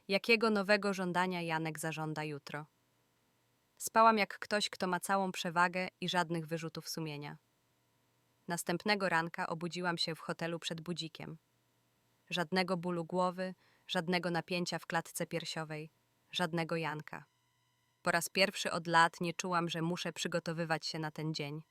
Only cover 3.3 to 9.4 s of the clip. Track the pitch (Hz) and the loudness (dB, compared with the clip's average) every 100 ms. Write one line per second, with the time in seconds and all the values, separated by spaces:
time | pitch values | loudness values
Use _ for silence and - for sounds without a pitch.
3.3 | _ _ _ _ - - 226 226 220 196 | _ _ _ _ -10 0 6 8 8 2
4.3 | - - 208 - - 190 175 - 196 190 | -2 -2 -2 -2 -2 -2 -2 0 0 0
5.3 | - 185 165 180 180 185 - 180 180 165 | -2 -2 2 2 2 -6 -6 -2 0 0
6.3 | 170 156 165 160 160 - - 160 147 147 | -2 -4 -6 -6 -10 -8 -8 -6 -8 -10
7.3 | 156 _ _ _ _ _ _ _ _ _ | -14 _ _ _ _ _ _ _ _ _
8.3 | _ - 175 - 175 208 208 190 165 170 | _ -4 -2 0 0 4 4 4 4 2
9.3 | - | -2